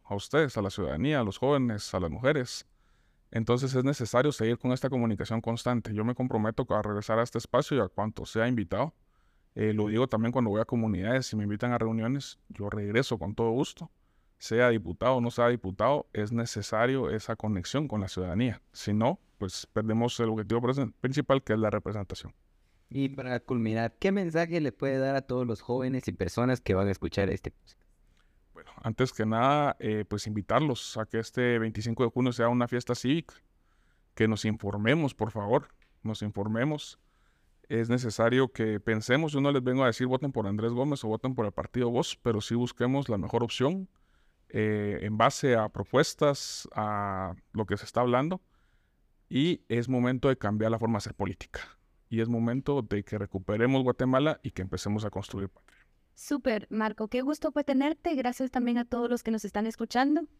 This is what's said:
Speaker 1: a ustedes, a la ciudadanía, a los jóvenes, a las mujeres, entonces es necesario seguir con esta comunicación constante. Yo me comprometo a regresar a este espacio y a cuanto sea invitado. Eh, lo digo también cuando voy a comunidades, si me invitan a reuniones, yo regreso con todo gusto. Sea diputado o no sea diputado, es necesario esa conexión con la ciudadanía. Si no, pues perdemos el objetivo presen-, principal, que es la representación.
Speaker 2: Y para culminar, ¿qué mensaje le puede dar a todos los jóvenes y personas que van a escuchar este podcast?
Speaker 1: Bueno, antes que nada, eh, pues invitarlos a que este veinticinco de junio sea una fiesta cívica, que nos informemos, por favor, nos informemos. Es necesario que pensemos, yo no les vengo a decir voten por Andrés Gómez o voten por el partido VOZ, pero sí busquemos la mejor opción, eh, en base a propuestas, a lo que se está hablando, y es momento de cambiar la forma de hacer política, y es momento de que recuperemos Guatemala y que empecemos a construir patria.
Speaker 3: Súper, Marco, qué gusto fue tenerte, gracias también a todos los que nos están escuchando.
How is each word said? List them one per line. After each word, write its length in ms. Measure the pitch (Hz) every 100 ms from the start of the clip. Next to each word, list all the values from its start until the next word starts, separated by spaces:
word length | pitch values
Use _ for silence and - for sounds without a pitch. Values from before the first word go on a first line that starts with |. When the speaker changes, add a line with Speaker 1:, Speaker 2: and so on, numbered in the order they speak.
Speaker 1:
a 120 | - 101
ustedes, 420 | - 147 147 113
a 40 |
la 80 | 98
ciudadanía, 520 | - 82 76 139 151
a 20 |
los 140 | 107 -
jóvenes, 560 | 131 143 123 104 -
a 60 | 95
las 80 | 87
mujeres, 560 | 76 127 151 123 - - _ _ _ _ _ _
entonces 440 | 117 113 123 131 131
es 80 |
necesario 480 | 131 - 117 120 147
seguir 260 | - 110 120
con 140 | 127
esta 180 | 127 135
comunicación 520 | 127 117 101 110 113
constante. 520 | 117 117 123 123 110
Yo 100 | 107
me 120 | 113 123
comprometo 500 | 127 113 107 110 127
a 80 | 107
regresar 380 | 104 104 104 113
a 40 |
este 140 | 117 117
espacio 400 | - 123 - 139
y 20 |
a 80 | 98
cuanto 380 | - 107 - -
sea 220 | 113 120
invitado. 460 | 120 92 95 147 - _ _ _ _ _ -
Eh, 180 | 107
lo 140 | 107 104
digo 200 | 110 131
también 240 | 107 117
cuando 180 | 131 113
voy 120 | 104
a 40 | 110
comunidades, 640 | 117 110 90 98 131 127
si 80 | 110
me 80 |
invitan 280 | 104 104 120
a 60 | 120
reuniones, 600 | 113 113 113 139 - - -
yo 200 | - 101
regreso 480 | 101 101 113 139 113
con 160 | 85 104
todo 160 | 117
gusto. 400 | 120 - - 165 _ _ _ _ _
Sea 320 | - 113 123
diputado 460 | 113 87 85 120 131
o 60 |
no 100 | 120
sea 180 | 120 120
diputado, 580 | 120 95 95 120 147 -
es 180 | - 104
necesario 800 | 117 117 110 101 110 123 135 95
esa 260 | 107 - 110
conexión 520 | 107 98 - 135 151
con 140 | 107
la 60 | 98
ciudadanía. 540 | - 90 90 123 104 -
Si 220 | - -
no, 260 | 104 120 185 _ -
pues 300 | 95 - -
perdemos 460 | 113 110 110 120 -
el 80 | 113
objetivo 320 | 110 95 117
presen-, 320 | 123 135 120 -
principal, 420 | 127 143 139 139
que 100 | -
es 60 | 110
la 100 | 107
representación. 640 | 107 107 104 95 - - - _ _ _ _ _
Speaker 2:
Y 200 | 135 135
para 300 | 135 123 120
culminar, 540 | - 123 113 110 117 -
¿qué 120 | 190
mensaje 480 | 202 175 160 170 170
le 100 | 143
puede 260 | - 135 135
dar 180 | 135 139
a 60 |
todos 240 | - 123 123
los 160 | 107
jóvenes 460 | - 123 127 131 -
y 60 |
personas 480 | 95 92 - 123 127
que 120 | -
van 140 | 95 101
a 40 |
escuchar 380 | 92 82 - 98
este 220 | - -
podcast? 280 | - - _ _ _ _ _ _ _ _
Speaker 1:
Bueno, 180 | - - -
antes 300 | 113 110 131
que 120 | - 107
nada, 520 | 113 131 147 143 -
eh, 240 | 110 107 98
pues 200 | 104 110
invitarlos 720 | 107 92 123 151 117 - 113
a 80 | 110
que 140 | 113
este 400 | 110 - 123 117
veinticinco 440 | 110 107 117 113
de 60 | 117
junio 240 | 123 127
sea 160 | 120 117
una 180 | 123 120
fiesta 260 | 123 -
cívica, 420 | 120 123 165 - - _ _ _ _ _ _ _ -
que 120 | 110
nos 160 | 110
informemos, 720 | 110 107 101 101 110 156 143
por 180 | - 107
favor, 380 | 104 101 135 - _ _ _
nos 180 | 110 107
informemos. 800 | 104 104 107 113 143 151 - - _ _ _ _ _ _ -
Es 200 | 113 117
necesario 600 | 123 123 104 117 127 131
que 280 | - 110 104
pensemos, 520 | 113 110 107 131 160
yo 80 | 147
no 120 | 143
les 120 | 143
vengo 200 | 127 127
a 40 | 131
decir 200 | 113 127
voten 240 | 131 143
por 160 | 120 101
Andrés 260 | 104 113
Gómez 300 | 120 143 139
o 40 | 110
voten 280 | 110 131 127
por 100 | 104
el 60 |
partido 380 | - - 123 120
VOZ, 300 | 120 165 -
pero 200 | 120 110
sí 140 | - 117
busquemos 520 | 120 - 123 135 131
la 100 | 104
mejor 260 | 107 117
opción, 440 | 120 - 131 190 190 _ _ _ _ _ _
eh, 500 | - 107 107 104 98
en 140 | 104 107
base 380 | 120 - 139 113
a 140 | 107
propuestas, 1000 | - 101 123 156 - 147 143 - - -
a 640 | - 107 104 101 95 95 92 _
lo 120 | 107 101
que 120 | 104
se 80 | -
está 160 | -
hablando, 400 | 123 123 151 185 - _ _ _ _ _ _ _ _
y 320 | 131 160 - -
es 180 | 117 120
momento 400 | 127 123 127 139
de 100 | 123
cambiar 340 | 104 107 110
la 80 | 113
forma 160 | 113 110
de 20 |
hacer 160 | 101
política, 480 | - 95 - - - - - _ _ _
y 100 | 113
es 80 | 113
momento 540 | 117 117 127 135 143
de 220 | 107 104
que 160 | - 104
recuperemos 640 | 101 95 92 104 120 135
Guatemala 560 | 127 120 127 131 151 143
y 80 | -
que 120 | -
empecemos 420 | 95 - 104 107 107
a 60 |
construir 360 | 95 98 104 98
patria. 320 | - _ _ _ _ _ -
Speaker 3:
Súper, 520 | - 285 262 214 -
Marco, 380 | 214 214 208 220
qué 140 | 247
gusto 300 | 262 302 311
fue 120 | 294
tenerte, 500 | 285 269 285 320 349 277
gracias 360 | 247 247 262
también 260 | 254 240 240
a 60 |
todos 260 | 240 240 240
los 140 | 240
que 80 | -
nos 140 | 220 202
están 220 | 208 220
escuchando. 560 | - 226 240 277 302 320 _